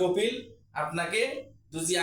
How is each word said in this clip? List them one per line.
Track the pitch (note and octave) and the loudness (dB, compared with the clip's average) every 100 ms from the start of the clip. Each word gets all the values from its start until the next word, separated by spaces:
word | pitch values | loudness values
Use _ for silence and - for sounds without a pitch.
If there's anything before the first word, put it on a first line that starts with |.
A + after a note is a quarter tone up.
কপিল | F#3 F3+ A3+ B3+ - - - | 2 4 2 0 -8 -18 -10
আপনাকে | C#3+ D3+ E3 E3+ G#3+ C4 D4 - - _ | -4 -2 -2 0 0 0 -2 -12 -18 _
যদি | D#3+ E3 F3 | -4 0 2